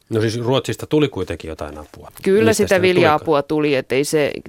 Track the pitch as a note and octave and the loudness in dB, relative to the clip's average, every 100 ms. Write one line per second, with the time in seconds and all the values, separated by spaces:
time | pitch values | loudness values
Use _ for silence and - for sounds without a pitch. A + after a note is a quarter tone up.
0 | - A2 A2 A#2 A#2 C3+ - A2 - D3+ | -6 -2 -2 -2 -2 -2 -2 -8 -2 0
1 | C#3+ G2 F2 E2 D#2+ D#2 D2+ D2+ D2+ - | 0 -2 -8 -8 -10 -12 -12 -14 -18 -20
2 | - - G3 G3 A3+ G#3+ G3+ F#3+ F#3 F3+ | -20 -6 0 4 4 2 2 2 4 4
3 | E3 D3+ E3 C#3+ C#3+ D3+ D3+ C3 - C3 | 4 2 2 0 0 -2 0 0 0 -2
4 | D3 D#3 C#3+ - | 0 0 0 -4